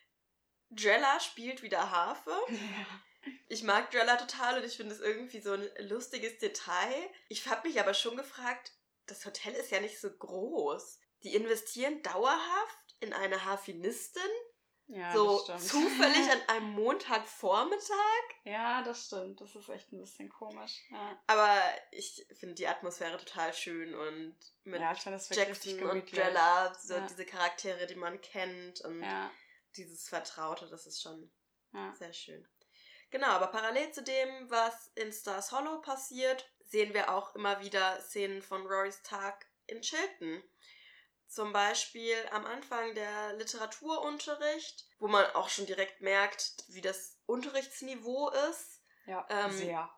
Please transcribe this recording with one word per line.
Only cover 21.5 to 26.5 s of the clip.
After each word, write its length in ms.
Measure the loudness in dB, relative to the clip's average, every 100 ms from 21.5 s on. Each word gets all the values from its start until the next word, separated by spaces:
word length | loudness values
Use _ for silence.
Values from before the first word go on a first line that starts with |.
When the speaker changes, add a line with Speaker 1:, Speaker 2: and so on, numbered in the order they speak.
| 10 6 2 -8
Speaker 1:
ich 340 | -10 -10 -10 -18 -14
finde 160 | -12 -4
die 120 | -2
Atmosphäre 500 | 0 -4 -4 -6 -6
total 360 | -8 -4 -2
schön 420 | -2 -6 -6 -6 -6
und 400 | -6 -6 -12 -14 -20 _
mit 180 | -8 -2
Speaker 2:
Ja, 100 | -2
ich 60 | -2
finde 180 | -6 -8
das 120 | -4
wirklich 200 | 0 0
richtig 280 | 0 -6 -4
Speaker 1:
Jackson 120 | -2
und 20 |
Speaker 2:
gemütlich. 260 | -2 -2 2 4
Speaker 1:
Jella, 480 | 6 8